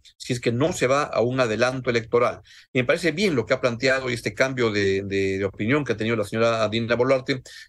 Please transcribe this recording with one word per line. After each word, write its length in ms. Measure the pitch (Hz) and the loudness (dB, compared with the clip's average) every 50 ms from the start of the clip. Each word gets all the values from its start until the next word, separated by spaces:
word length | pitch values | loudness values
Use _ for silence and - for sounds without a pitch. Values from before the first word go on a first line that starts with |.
| _ - _ - | _ -20 _ -12
si 160 | - - 127 | -6 -6 -4
es 60 | 120 | -2
que 120 | - 127 | -2 -2
no 200 | 113 120 147 170 180 | 0 2 0 0 0
se 140 | - 139 123 | 0 2 2
va 160 | 135 143 147 | 2 2 0
a 160 | - - - | -2 0 0
un 180 | 110 120 127 131 | 0 0 2 0
adelanto 480 | 143 117 107 107 123 127 127 135 123 - | 0 0 2 2 0 0 0 -2 -2 -2
electoral. 540 | 117 117 113 117 - 120 123 110 95 - - - - - - _ | -2 -2 -2 0 2 2 2 2 0 -4 -14 -20 -20 -20 -14 _
Y 80 | - 131 | -2 -2
me 40 | 123 | 2
parece 280 | 131 151 175 175 165 | 2 0 2 0 -2
bien 240 | 147 165 214 196 156 | 0 2 0 2 2
lo 100 | 120 101 | 0 0
que 80 | - 131 | 0 0
ha 60 | 127 | 0
planteado 480 | - 123 117 113 131 131 131 131 127 123 | 0 0 0 2 0 2 2 2 0 -4
y 40 | 120 | -4
este 200 | 113 - 123 101 | -4 -4 -4 0
cambio 360 | - 131 135 135 127 120 113 | 0 0 0 2 0 0 0
de, 320 | 104 104 101 98 95 98 98 | 2 2 2 2 2 0 -2
de, 340 | 101 98 98 98 95 95 98 | -2 -2 0 0 0 0 0
de 60 | 101 | -2
opinión 400 | 95 - - 104 110 135 151 143 | -4 -4 -4 -2 0 0 0 0
que 80 | 123 110 | -2 -4
ha 20 | |
tenido 200 | 98 110 113 117 | -2 -2 -2 -2
la 80 | 110 101 | -2 -2
señora 440 | - - 113 113 117 117 110 113 104 | -2 0 2 2 2 2 2 0 0
Dina 280 | 107 117 117 110 117 | 0 -2 -2 0 2
Boluarte, 460 | 117 123 131 135 131 127 - 135 131 - - - - - | 2 2 2 2 0 0 -2 -6 -6 -6 -14 -20 -20 -12